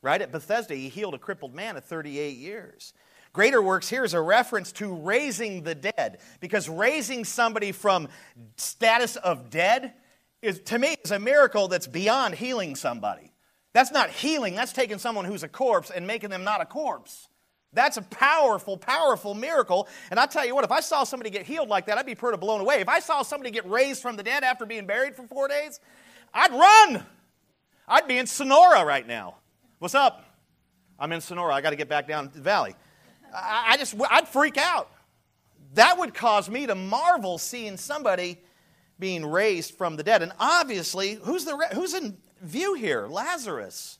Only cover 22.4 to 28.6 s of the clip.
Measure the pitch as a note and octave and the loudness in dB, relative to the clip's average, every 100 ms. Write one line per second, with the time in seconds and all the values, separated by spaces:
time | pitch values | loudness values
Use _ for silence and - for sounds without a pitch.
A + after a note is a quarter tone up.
22.4 | G3 G#3+ G3 C#4 F#3+ D#4+ - D4+ C4 C#4+ | -2 0 2 2 2 0 2 -2 -2 -6
23.4 | B3+ A3 F#3 A3+ C#4 C4+ B3 G#3+ G#3 C#4 | -6 -8 -4 0 0 0 -8 -8 -4 -2
24.4 | C4 B3+ G#3+ A3+ F#3+ G#3+ C4+ B3+ A#3+ C4 | 0 -2 -6 -10 -4 -2 -2 -6 -12 -6
25.4 | C#4 C#4+ D4+ D4+ _ _ _ - _ G#3+ | -2 -2 -6 -14 _ _ _ -20 _ 0
26.4 | D#4+ B3+ F4+ A4 G#4 A3 - _ _ _ | 2 6 10 10 10 4 -8 _ _ _
27.4 | _ _ _ _ - C4 D#4 B3 B3+ - | _ _ _ _ 2 2 4 -2 -2 -4
28.4 | C4+ C#4+ | 4 8